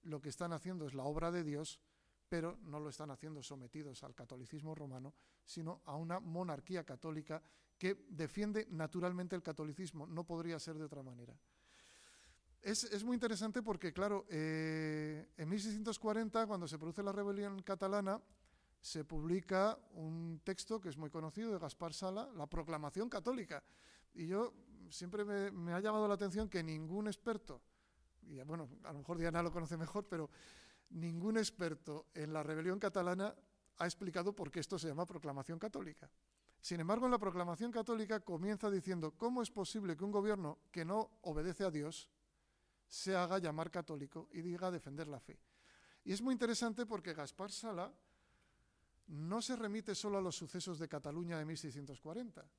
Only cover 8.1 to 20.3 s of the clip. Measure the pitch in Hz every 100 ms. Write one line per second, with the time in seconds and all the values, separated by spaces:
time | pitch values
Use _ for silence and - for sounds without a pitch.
8.1 | 170 156 - 214 214 214 160 156 180 180
9.1 | 180 180 180 165 151 156 147 180 160 143
10.1 | 160 165 165 165 160 165 156 156 143 131
11.1 | 123 120 120 _ _ _ - - - -
12.1 | - - - _ - 202 220 233 202 220
13.1 | 247 233 208 220 233 220 185 175 170 202
14.1 | 202 - 160 156 156 160 156 156 156 151
15.1 | 151 - - 156 208 208 208 214 214 214
16.1 | 214 220 226 220 202 170 151 156 170 202
17.1 | 196 202 202 202 196 185 196 190 208 196
18.1 | 208 - - - _ _ _ - 160 143
19.1 | 156 156 180 180 190 202 220 - 175 160
20.1 | 165 165